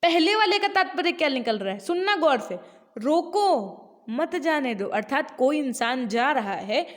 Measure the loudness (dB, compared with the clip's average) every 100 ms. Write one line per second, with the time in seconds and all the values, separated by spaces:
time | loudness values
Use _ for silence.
0 | 4 4 4 4 2 2 2 0 0 0
1 | -2 0 0 0 -2 -2 -2 -6 -4 -2
2 | 0 2 4 2 -2 -10 -12 -20 _ -8
3 | 0 0 2 0 2 2 0 -12 -20 -20
4 | -10 -4 -2 -2 0 0 0 -4 -4 -4
5 | -2 -2 -4 0 2 2 -2 -2 -2 -2
6 | -2 0 2 0 -2 -6 -2 -2 -2